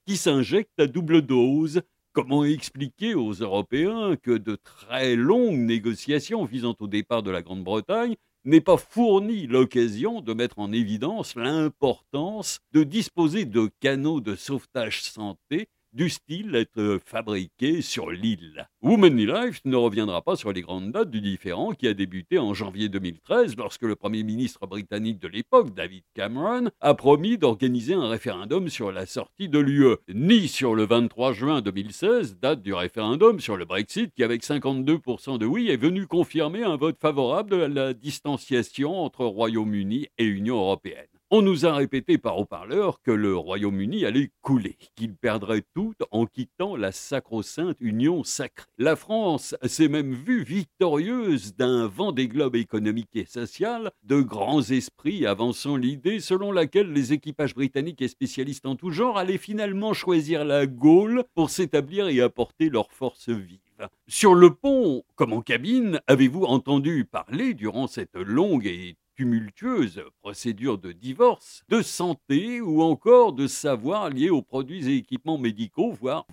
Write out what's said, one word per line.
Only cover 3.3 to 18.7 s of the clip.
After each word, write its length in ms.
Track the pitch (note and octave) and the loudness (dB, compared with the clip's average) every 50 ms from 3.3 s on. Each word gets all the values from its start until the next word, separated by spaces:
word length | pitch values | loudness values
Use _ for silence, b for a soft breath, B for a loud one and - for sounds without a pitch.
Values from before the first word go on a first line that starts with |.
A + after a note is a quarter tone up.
Européens 840 | G#2 F2 A2 G2 F#2+ G2+ G2 - A#2+ C#3 E3 G3 A3+ A3+ G#3+ G3 E3 - | -4 -4 -4 0 0 0 0 0 0 0 0 0 -2 -2 -2 -2 -2 -2
que 160 | - B2 A#2+ | 0 0 0
de 200 | A2 G2 A2 G#2 | 0 0 -4 -8
très 580 | - _ - - - - A2 A#2+ C3 C3 B2+ A#2+ | -8 _ -18 -20 -20 -12 -8 -4 -2 0 2 2
longues 420 | A#2 A#2+ D3+ G#3+ B3 B3 A3 E3+ | 4 4 4 4 4 4 2 2
négociations 880 | C3 A#2+ A2+ A#2 A2+ G#2 A#2 A2 - - C#3 D3 D3 C#3+ - A3+ A3+ F3 | 2 2 2 0 0 0 -2 -4 -4 -2 -2 -2 -2 -2 -2 -4 -4 -4
visant 320 | G#2+ A#2+ C3 A#2 - - - | -4 -4 -4 -4 -4 -4 -6
au 60 | A2 | -6
départ 360 | G2+ G2+ G#2 G2+ - A#2+ A2+ G#2 | -4 -4 -4 -2 -2 -2 -2 -2
de 80 | G2 | -2
la 100 | F#2 F2 | -4 -6
Grande-Bretagne 760 | E2+ F2 F#2 F#2+ F2+ F2+ G#2 A2 G2+ - G3 A3+ A#3+ A#3+ A3 - _ _ _ _ - | -6 -8 -10 -8 -6 -4 -4 -4 -2 -2 -2 -2 -2 -2 -4 -8 _ _ _ _ 0
n'aient 160 | B2+ D#3 D#3+ | 4 4 6
pas 160 | D#3 - F3 | 6 6 4
fourni 720 | D#3+ - _ - G#3+ A#3+ A3+ G3 G3 G3+ G#3+ A#3 G3+ D#3+ | 2 2 _ -2 2 4 4 4 4 2 0 -4 -4 -2
l'occasion 720 | A#2 A#2+ B2+ B2+ - - B2 A#2+ A#2 G2+ G#2+ D3+ A3 A#3 A3 | 2 4 4 4 4 2 0 0 0 0 -4 -4 -4 -6 -6
de 140 | C#3 A2 A2+ | -6 -6 -4
mettre 260 | A2 B2 A#2 - G#2 | -4 -4 -4 -4 -6
en 140 | G#2 G2+ G#2+ | -6 -4 -2
évidence 640 | A#2 A2+ G2 A2 G#2 A2+ E3 A3 G#3+ C#3 - - | -2 -2 -2 -2 -4 -4 -4 -4 -6 -8 -8 -8
l'importance 1200 | A#2+ A#2+ - D#3 D#3+ D#3 D3+ - - C#3 C3 A#2 - _ _ - C#3 D#3+ F#3+ G#3+ G#3+ F#3+ - - - _ _ - | -6 -4 -2 0 0 0 -2 -2 0 -2 -2 -2 -2 _ _ -8 -6 -6 -6 -8 -8 -8 -10 -10 -12 _ _ 4
de 100 | D#3 D3+ | 4 4
disposer 600 | C#3 E3 A3+ F3+ - - F3 E3 D3+ D#3+ A3 F#3+ | 4 2 -2 -4 -2 0 0 0 2 2 0 -2
de 240 | A#2 G2+ A#2 A2 G#2 - - | 0 0 0 0 0 -2 -2
canaux 400 | - C3+ C3+ C3+ C#3 D#3 E3 C#3+ | 0 0 0 0 0 -2 -2 -2
de 160 | G#2+ G#2+ G2 | -4 -6 -8
sauvetage 680 | - - - C#3 A#2+ - _ - B2+ A2+ G#2+ - - | -8 -6 -6 -8 -8 -8 _ -6 -6 -6 -4 -6 -8
santé 680 | - - - A2 G#2+ G2+ F#2 - _ - C#3+ F3+ A3 - _ _ _ _ | -10 -10 -10 -10 -10 -10 -10 -12 _ -6 -6 -6 -6 -8 _ _ _ _
du 180 | - A#2+ F3 E3 | -4 -2 -2 -2
style 460 | - - _ - D#3 F#3 G#3+ G#3+ D3+ | -2 -6 _ -10 -10 -10 -6 -2 0
être 440 | A#2 A2 - - A2+ G#2 G#2 G2+ F2+ - | 0 -2 -2 -2 -2 0 0 0 -2 -4
fabriqué 800 | - - A2+ A2+ G#2+ G#2+ F#2+ F#2 E2 _ - B2 C#3+ E3 E3+ - | -6 -8 -8 -4 -4 -4 -4 -6 -6 _ -2 -2 0 0 0 -2
sur 260 | - - - D#2 D#2+ | -6 -6 -8 -8 -8
l'île ? 580 | F2 F2+ G#2 A#2 G#2+ E2 E2+ D#2+ D2+ D2 - _ | -6 -4 -2 -2 -2 -4 -8 -14 -16 -18 -18 _